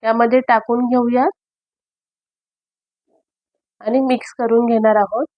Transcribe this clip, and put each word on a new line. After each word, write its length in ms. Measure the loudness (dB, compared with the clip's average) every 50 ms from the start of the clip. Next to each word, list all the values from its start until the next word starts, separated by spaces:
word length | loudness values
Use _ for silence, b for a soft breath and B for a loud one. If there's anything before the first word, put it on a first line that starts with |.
| 0
त्यामध्ये 380 | -2 0 2 2 2 2 0 2 2
टाकून 360 | 0 0 0 -2 -2 -2 -2 0
घेऊया 380 | 0 0 0 0 0 0 0 -2 -4 _ _ _ _ _ _ _ _ _ _ _ _ _ _ _ _ _ _ _ _ _ _ _ _ _ _ _ _ _ _ _ _ _ _ _ _ _ _ _ _ _ _ _ _ _ _ _ _ _
आणि 200 | -8 -2 -2 -2
मिक्स 320 | 0 0 -2 -4 -4 -12 -10 _
करून 280 | -4 0 0 2 2
घेणार 300 | 2 0 2 2 2 2
आहोत. 300 | 2 0 0 -2 -6 -6 -6 _